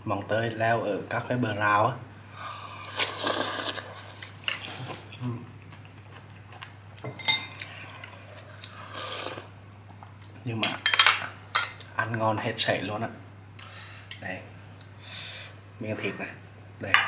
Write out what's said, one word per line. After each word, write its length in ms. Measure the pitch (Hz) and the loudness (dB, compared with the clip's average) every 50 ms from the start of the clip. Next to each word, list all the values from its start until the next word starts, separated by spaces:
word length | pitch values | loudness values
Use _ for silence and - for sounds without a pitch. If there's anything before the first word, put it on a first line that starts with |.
| - | 0
Mồng 240 | 107 101 98 101 - | 0 0 0 0 2
tơi 240 | 104 110 117 117 | 2 2 4 2
leo 300 | 107 110 113 113 117 113 | 2 2 4 6 6 4
ở 200 | 101 104 101 90 85 - | 4 2 0 0 0 -2
các 140 | - 117 120 - | -2 -2 0 0
cái 80 | 131 123 | 2 2
bờ 160 | 123 110 104 | 2 2 2
rào 340 | 101 104 104 104 104 110 120 | 2 4 6 8 8 8 6
á. 60 | 131 - - - - - - - - - - - - - - - - - - - - - - - - - - - - - - - - - - - - - - - - - - - - - - - - - - - - - - - - - 131 - 123 - - - - - 123 127 113 - - - - - - - - - - - - - - - - - - - - - - - - - - - - - - - - - - 127 - - - - - - - - - - - - - - - - - - - - - - - - - - - - - - - - - - - - - - - - - - - - - - - - - - - - - - - - - - - - - - - - - - - | 4 0 -8 -12 -14 -16 -16 -16 -14 -12 -10 -10 -8 -10 -10 -12 -10 -10 -10 -6 0 0 0 0 0 -2 0 0 2 2 2 2 0 0 0 0 0 -2 -6 -8 -12 -12 -12 -14 -12 -12 -12 -12 -12 -4 -2 -2 -2 -2 -4 -8 -8 -8 -8 -8 -8 -10 -10 -14 -12 -6 -4 -4 -4 -4 -8 -12 -14 -16 -16 -16 -16 -16 -16 -16 -16 -16 -16 -16 -16 -16 -16 -16 -18 -18 -16 -16 -14 -14 -14 -14 -14 -18 -18 -16 -16 -10 -10 -10 -2 10 10 12 12 10 6 0 -6 -6 -8 -8 -8 -10 -10 -10 -10 -10 -10 -10 -12 -14 -14 -14 -14 -14 -14 -14 -12 -12 -12 -12 -10 -10 -10 -8 -8 -6 -6 -4 -4 -4 -4 -4 -4 -6 -8 -12 -14 -16 -16 -16 -16 -16 -16 -16 -16 -14 -14 -16 -16 -16 -16 -16 -16 -6 -4
Nhưng 180 | 123 117 110 | -2 2 4
mà 80 | 107 - - - - - - - - - - - - - - - - - - - - - - - - - - | 4 4 4 6 4 4 8 10 10 10 10 8 2 -4 -8 -10 -14 4 4 4 4 4 -2 -10 -14 -10 0
ăn 240 | - 107 110 120 113 | 0 0 2 2 4
ngon 180 | 110 110 107 104 | 4 4 4 4
hết 160 | 104 120 113 - | 2 0 0 2
sảy 240 | - - 104 - | 4 4 4 2
luôn 200 | 90 98 107 107 | 2 0 -2 -2
á. 80 | 113 110 - - - - - - - - - - - - - - - - - - - - - - | -2 -4 -4 -8 -14 -16 -16 -16 -18 -16 -16 -16 -14 -12 -12 -12 -12 -12 -14 -14 -4 -4 -4 -4
Đây. 180 | - 95 92 92 - - - - - - - - - - - - - - - - - - - - - - - - - - - - | -2 -6 -6 -6 -8 -12 -16 -16 -16 -16 -16 -16 -16 -16 -16 -14 -12 -8 -8 -6 -6 -6 -6 -8 -10 -10 -12 -14 -18 -18 -12 -8
Miếng 160 | - 107 107 - | -4 -4 -4 -2
thịt 180 | - 101 90 - | -2 -2 -2 -2
này. 100 | 95 - - - - - - - - - - - | -6 -8 -8 -12 -14 -16 -16 -16 -16 -16 -12 -8
Đây. 140 | 107 98 92 - - | -6 4 4 4 4